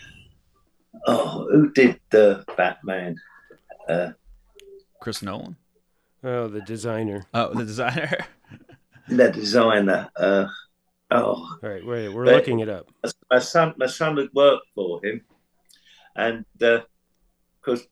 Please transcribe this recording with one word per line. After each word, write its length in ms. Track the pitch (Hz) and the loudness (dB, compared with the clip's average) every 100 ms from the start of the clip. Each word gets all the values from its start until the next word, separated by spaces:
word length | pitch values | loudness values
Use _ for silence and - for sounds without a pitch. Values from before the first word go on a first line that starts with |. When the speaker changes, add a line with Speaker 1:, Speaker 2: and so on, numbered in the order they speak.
| - - _ _ _ _ _ _ _ - - | -20 -20 _ _ _ _ _ _ _ -8 -2
Speaker 1:
oh, 400 | 117 - - - | 0 -2 -6 0
who 200 | 151 151 | 4 4
did 280 | - 127 - _ | 4 4 2 _
the 320 | 107 104 98 - - | 6 6 4 -4 -4
Batman? 580 | 90 - - 95 90 82 - _ _ _ - - - | -2 -4 -8 -8 -8 -10 -14 _ _ _ -20 -14 -6
Uh, 220 | 85 87 - _ - _ _ - - _ - | -4 -4 -10 _ -20 _ _ -20 -20 _ -16
Speaker 2:
Chris 220 | - 104 | -12 -10
Nolan. 340 | 101 104 - 175 _ _ _ _ _ _ | -10 -10 -12 -18 _ _ _ _ _ _
Speaker 3:
Oh, 240 | 131 123 117 | -8 -6 -6
the 140 | 104 | -8
designer. 640 | 98 113 117 110 110 101 95 | -10 -10 -6 -6 -6 -8 -6
Speaker 2:
Oh, 200 | 117 117 | -4 -4
the 120 | 117 110 | -4 -6
designer. 520 | 107 120 139 147 - | -6 -4 -4 -6 -6
<laughs> 60 | - _ _ - _ _ _ _ - | -8 _ _ -20 _ _ _ _ -2
Speaker 1:
The 220 | 123 117 | 2 4
designer. 760 | 104 104 117 113 104 98 90 95 - | 2 0 2 4 4 2 0 -2 -4
Uh, 300 | 92 98 98 - - _ _ _ - | 0 2 0 -6 -20 _ _ _ -2
oh. 480 | 120 110 101 - - | 0 0 -4 -8 -14
Speaker 3:
All 60 | 110 | -12
right, 140 | 98 | -10
wait, 260 | 113 117 107 | -8 -8 -6
we're 160 | 104 127 | 0 6
Speaker 1:
But 100 | 127 | 6
Speaker 3:
looking 240 | 127 117 | 4 -2
it 100 | 110 | -2
up. 180 | 95 - _ - - - | -8 -12 _ -10 -8 0
Speaker 1:
my 80 | 127 | 2
son, 340 | - 170 160 151 | 2 0 0 0
my 100 | 127 | -4
son 300 | - 156 147 | -2 -4 -2
had 120 | 139 139 | -2 4
worked 320 | 143 123 - - | 4 4 -2 -8
for 280 | 92 85 | -6 -6
him, 180 | 101 117 - _ _ _ _ _ _ _ _ - | -8 -10 -12 _ _ _ _ _ _ _ _ -4
and, 300 | 113 113 - - | -4 -4 -10 0
uh, 200 | 117 117 - _ _ _ _ _ _ _ | 2 2 0 _ _ _ _ _ _ _
'cause 240 | - 120 - | -6 -6 -6